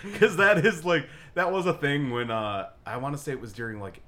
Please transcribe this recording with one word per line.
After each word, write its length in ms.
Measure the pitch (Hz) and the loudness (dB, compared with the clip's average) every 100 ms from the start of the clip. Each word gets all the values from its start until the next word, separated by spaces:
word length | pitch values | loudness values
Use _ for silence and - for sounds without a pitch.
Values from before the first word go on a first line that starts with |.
| 202 208 | -12 2
'Cause 180 | 220 180 | 2 6
that 280 | 196 196 | 6 6
is, 200 | 196 175 | 4 2
like, 220 | 175 165 127 - - | 2 0 0 -12 -6
that 180 | - 180 | -2 0
was 140 | 190 180 | 0 0
a 80 | |
thing 360 | - 143 143 135 | 0 0 0 0
when, 200 | 120 117 | -2 -2
uh, 400 | 110 107 101 92 - | -2 -2 -4 -6 -12
I 120 | - 127 | -12 -8
wanna 220 | 135 143 | -6 -8
say 140 | 147 | -8
it 80 | 131 | -8
was 120 | 117 | -10
during, 260 | 107 117 107 | -10 -10 -8
like, 220 | 98 - | -12 -14